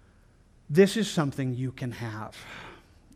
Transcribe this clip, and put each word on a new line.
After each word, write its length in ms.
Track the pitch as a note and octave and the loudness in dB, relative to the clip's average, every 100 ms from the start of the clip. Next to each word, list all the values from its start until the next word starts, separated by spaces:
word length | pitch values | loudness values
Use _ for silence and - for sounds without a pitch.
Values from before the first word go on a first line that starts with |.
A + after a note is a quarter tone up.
| - - - - - - - | -20 -20 -20 -20 -20 -20 2
this 260 | D3+ G3 A3+ | 6 6 6
is 120 | G#3 | 0
something 460 | - C#3+ C3 C3 B2 | 2 0 0 -4 -2
you 160 | C3 | -4
can 200 | - B2+ | -6 -8
have. 460 | A2 A#2 A2 G#2+ - - - - - - - - | -8 -8 -8 -10 -14 -18 -16 -16 -20 -20 -20 -20